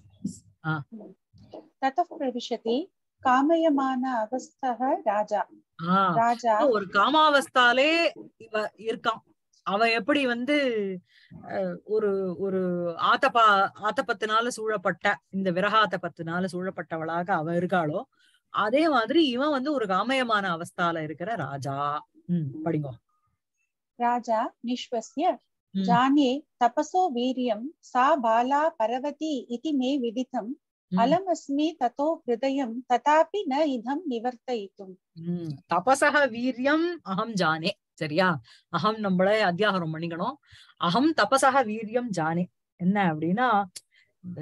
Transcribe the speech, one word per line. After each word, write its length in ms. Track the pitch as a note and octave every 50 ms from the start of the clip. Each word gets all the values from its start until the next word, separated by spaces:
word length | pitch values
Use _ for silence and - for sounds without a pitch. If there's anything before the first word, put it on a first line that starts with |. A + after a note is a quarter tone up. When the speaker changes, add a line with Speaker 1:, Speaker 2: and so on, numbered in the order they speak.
| - _ _ _ -
Speaker 1:
எஸ். 200 | - - - _ _ _ _ -
Speaker 2:
ஆ. 200 | D#3+ D#3 D3+ C#3 _ A3+ G#3+ G3 F#3+ - _ _ _ _ - - - - - - _ _ - C#4
Speaker 3:
ततः 180 | C4+ - F4+ E4+ - -
प्रविशति 720 | - C#4+ B3+ A#3+ B3 - - A#3+ G#3+ - A3+ A#3 C#4 F#4+ - _ _ _ _ _ _ -
कामयमान 800 | B3+ B3 C4 C#4 D#4 E4+ E4 E4 D#4+ C#4+ C#4 C4+ C4 C4 B3+ C4
अवस्थः 920 | C4 B3+ A3+ G#3+ G#3+ B3+ B3+ B3 - _ _ C4+ B3+ A#3 G#3+ B3+ C4+ D#4+ - -
राजा. 380 | G#3+ G3+ G#3+ G#3 - G#3+ F#3+ - - - - _ _ _ - E3
Speaker 2:
ஆ. 260 | F3 F#3 G3 F#3+ F3+ E3
Speaker 3:
ராஜா. 520 | A3+ A3+ A#3 A#3+ A#3 A#3+ A3+ G#3+ G#3+ D4
Speaker 2:
ஒரு 180 | C#4 A3 G3+ G3
காமாவஸ்தாலே 1200 | F3+ - G3+ G#3 B3 D4 D#4 D#4 D4+ C#4+ C#4 - - - C4 B3 A#3+ A#3+ B3+ C#4 D#4 E4 E4+ E4+ D4+ - - - - _
இவ 340 | - - - - G#3+ G#3+ - -
இருக்கான். 420 | - G#3+ A3+ B3 - - A#3 A3 - - _ _ _ _ _ _ _ -
அவ 280 | F3+ G3 G3+ A#3 A3+
எப்படி 340 | A3+ A#3 F#3+ C4 D4+ D4 C4+
வந்து, 320 | B3 A#3+ A#3+ B3 C#4+ D4 D4 C#4 B3+ A#3 G#3+ G3+ F#3+ F#3 F3+ - _ _ _ _ - - - -
அ, 380 | - F3 G3 F#3+ F3+ F3 E3+ -
ஒரு, 520 | F#3+ G#3+ G#3+ G#3+ G3+ G3 G3 F#3+ F#3 E3+ -
ஒரு 540 | G3 G3 F#3+ F#3+ F#3 F3+ F3+ F3 F3 E3+ E3
ஆத்தபா-, 720 | - - G3 A#3 A#3+ C#4+ C4+ - A#3 A3+ G#3+ G3+ G3 G3 E3+ -
ஆத்தபத்தினால 760 | - G3 G#3+ - C4+ B3+ - A3+ F#3 A3 G#3+ G#3+ A3+ A#3
சூழப்பட்ட, 720 | B3 - A3 G#3+ A3 G#3+ G3 F#3 G3 E3+ - - G#3 G3+ - _ _
இந்த 220 | - F#3+ F#3+ F#3
விரகாத்தபத்தினால 960 | E3 F3+ G3+ G#3 G#3+ A3 G#3+ F#3 F#3+ F3+ - E3 - - E3 E3 E3+ F3+ F#3+ F3+
சூழப்பட்டவளாக 800 | F3 F3+ F#3 F#3+ F#3 F#3 E3 - E3 D#3+ D#3+ D#3+ E3 E3+ F3+ F#3+
அவ 220 | F#3+ D#3+ D3+ E3 E3+
இருக்காளோ, 500 | F3 F3+ F3 F#3 F3+ D#3+ D3 D#3+ G3+ C4 - _ _ _ _ _ _ _ _
அதே 400 | - E3+ G3+ G#3+ B3 D4 E4 D#4+
மாதிரி 380 | C#4 A#3 - - C#4+ E4+ D#4+
இவன் 220 | C4 A#3 B3 C#4+ D#4
வந்து 240 | D4 B3+ B3+ D4+ D4
ஒரு 120 | B3+ A3
காமயமான 760 | F#3 F#3 F#3 G#3 A#3+ C4+ C4 B3+ A#3 A3 G3+ G3 F#3 E3+ D#3+
அவஸ்தால 380 | F3 - - - F3 E3+ E3
இருக்கிற 380 | D#3+ D#3 D3+ D#3 C#3 F3 G#3+ A#3
ராஜா. 720 | F3+ C#3 C#3 C#3 C#3 C3 C#3 C#3 C#3+ C#3+ C#3+ D3 D3+ - _ _ _ _
ம், 400 | - F3 E3+ D3+ C3+ C#3 D#3 D#3+
படிங்கோ. 260 | E3+ D#3 D3+ C#3+ C3 A#2+ - _ _ _ _ _ _ _ _ _ _ _ _ _ _ _ _ _ _ _
Speaker 3:
ராஜா 600 | - A#3+ A#3+ A#3+ B3 A3+ A#3+ A3 G#3+ B3 E4+ - _ -
நிஷ்வஸ்ய 720 | A#3 B3 A#3+ - - B3 A3 - - - C4+ E4+ F4+ C4 - _ _ _ _ _ _
Speaker 2:
ம். 100 | - F#3+
Speaker 3:
ஜானே 600 | F#3+ F#3 F#3 A#3+ B3+ C4+ C#4 D4+ C#4 A#3+ C4 D4+ - _ _ - A#3+
தபசோ 440 | A#3 - D4+ D4+ - - F#4 F#4 F4 A#3+
வீரியம் 480 | A#3+ B3 C4 B3 B3+ B3 B3 G#3 G#3+ A#3+ D4+ - _
சா 420 | - - - B3 B3+ C#4+ E4 D4
பாலா 460 | A3+ A3+ A3 A#3 B3 C4 C#4 C#4+ D#4 E4 E4
பரவதி 680 | - A3 G#3+ B3 C4 C4 D4 C#4+ - D#4 D#4+ D4 A#3+ - -
இதி 240 | A#3+ A#3 - D#4+ D4
மே 260 | C4 B3+ B3+ D4 C#4
விதிதம் 600 | A#3+ A#3 G3+ B3+ B3 - - A#3 G3 A#3 D4 - _ _ _ _ _
Speaker 2:
ம். 100 | - F3+
Speaker 3:
அலமஸ்மி 720 | F#3+ A#3 C4+ D#4+ F#4 G4 F#4 D#4+ - - - C#4 C#4+ D4+ E4+ D#4+ -
ததோ 360 | B3+ A#3 - - C#4+ D#4+ E4 D#4+ _
ஹிருதயம் 460 | A#3+ A#3 A#3 C4+ C4+ C4+ C#4+ C#4 A3+ A3+ B3+ B3 - B3
ததாபி 520 | - - D4 D4+ D#4 E4 D#4+ - G#4 G4+ D4
ந 140 | C4 C#4+ E4
இதம் 380 | C#4+ C4 A3+ G3+ B3 C#4+ D#4+ F#4+ D4
நிவர்த்தயித்தும். 840 | A#3+ A3+ A3 B3+ B3+ - _ - B3 G#3+ G3 F#3+ _ - G3 F#3+ F#3 - _ _ _
Speaker 2:
ம். 380 | E3 E3 F3 F3 E3+ E3+ D#3 C#3 - _ - E3+
தபசஹ 560 | F3+ F#3+ B3+ C4+ C#4 D#4 D4 C4 D4 C#4+ B3
வீரியம் 560 | A3 A#3 B3 C4 A#3+ A#3+ B3+ C#4 D4+ D#4+ E4+ F4 F4 D4+
அகம் 320 | - F#3+ F#3+ F#3 A3 A#3 A3
ஜானே. 360 | F3+ F3 D#3 D#3+ D#3+ D#3+ D#3+ - _ _ _ _
சரியா? 460 | - D#3+ D3 D3 F3+ F#3 F#3 D#3+ B2 - _ - - _ _
அகம் 280 | - D#3+ D3+ G#3+ A3
நம்மளே 440 | A3 G#3 G3 F#3 F3+ F#3 G3 G#3+ A3
அத்தியாகரம் 520 | G#3 F3+ F3 E3+ G#3+ G#3 F#3+ F#3 E3 D#3+ D#3+
பண்ணிக்கணும். 400 | D#3+ E3+ E3 E3+ E3 G3 B3 D4+ - _ _ - - - _ _
அகம் 360 | - E3 F3 F3 A#3+ C#4+ E4 D#4
தபசஹ 500 | E4+ D#4 - C4+ C4 C#4+ C4 B3+ C#4 B3
வீரியம் 460 | G#3+ G#3+ A3+ A3 G#3 A3+ B3 - - F#3
ஜானே. 280 | E3 D#3 D#3+ E3 F3 F3+ - _ _ _ _ _
என்ன 380 | - F3 F#3 G#3 G#3 F#3+ E3+ D#3
அப்படின்னா, 500 | D3+ D#3+ E3+ F#3+ A#3+ B3+ B3 G#3+ G3+ G3 F#3 - - - _ _ _ _ _ _ _
இந்த 220 | - F3+ F3 D3